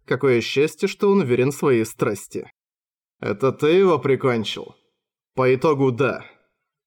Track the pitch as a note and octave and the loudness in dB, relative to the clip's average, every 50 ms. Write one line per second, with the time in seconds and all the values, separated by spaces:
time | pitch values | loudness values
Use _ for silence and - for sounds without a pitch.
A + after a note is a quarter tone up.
0 | _ - C#3+ B2+ C#3 C3+ B2 A#2 A2 - - C3+ D3 D#3 - - - G3 - - | _ -6 -4 0 2 2 2 2 0 -2 0 0 0 0 0 -4 -6 -6 -4 -2
1 | - G3+ G3 G3+ E3 B2 B2 A2+ B2 C#3 C#3+ - - D3 B2+ A2+ A2 A2+ - - | 0 2 2 2 2 2 0 0 0 -2 -2 -2 0 2 2 2 0 -2 -2 -4
2 | - B2 G#2 - - - - - - - _ _ _ _ _ _ _ _ _ _ | -2 -2 -2 -6 -10 -12 -12 -12 -12 -12 _ _ _ _ _ _ _ _ _ _
3 | _ _ _ _ - A#2+ G#2 G2 C3 C3+ B2+ - D3 D3+ E3 F#3 G3 F#3 E3 C#3 | _ _ _ _ -6 -6 -4 -2 0 -2 0 0 0 2 4 4 4 4 2 0
4 | C3 C3+ C3+ A#2 - C3 A#2+ A#2 G#2+ - - - - - - _ _ _ _ _ | 0 0 -2 0 0 0 0 0 -4 -6 -8 -10 -12 -16 -18 _ _ _ _ _
5 | _ _ _ _ _ _ _ - C3 B2+ C3 C3 - E3 D3+ C3+ C#3 C3 A#2+ A2+ | _ _ _ _ _ _ _ -2 0 2 2 2 2 0 2 2 2 0 0 0
6 | C#3 A#2+ F2 - - - - _ _ _ _ _ _ _ _ _ _ | -2 -2 -2 -4 -10 -16 -20 _ _ _ _ _ _ _ _ _ _